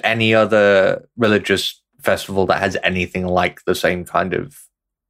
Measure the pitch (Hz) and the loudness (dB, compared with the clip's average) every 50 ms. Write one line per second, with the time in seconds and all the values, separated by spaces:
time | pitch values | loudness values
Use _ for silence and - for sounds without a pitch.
0 | - 107 113 113 113 110 113 110 110 101 110 107 101 101 101 95 95 95 95 - | 0 -2 -2 0 2 2 4 4 4 4 4 4 4 4 4 4 4 2 0 -2
1 | - _ _ - 117 107 107 101 95 - 98 92 - - - _ _ _ _ _ | -6 _ _ -2 0 2 2 2 0 0 -2 -2 -2 -4 -10 _ _ _ _ _
2 | - - 98 87 - - 98 98 95 90 90 73 98 98 90 - - 95 92 92 | -4 -2 -2 -2 -4 -4 -2 0 0 0 0 0 -2 -4 -4 -2 -2 -2 -2 -2
3 | 90 87 - 92 92 90 90 90 90 87 - - _ - 92 - - 82 90 90 | -4 -4 -6 -6 -4 -2 0 0 0 -2 -4 -6 _ -4 -2 -2 -2 -2 -2 -4
4 | 87 - - 85 90 92 87 - - - - - - _ _ _ _ _ _ _ | -6 -6 -4 -4 -2 -2 -4 -6 -6 -10 -14 -20 -20 _ _ _ _ _ _ _
5 | _ _ | _ _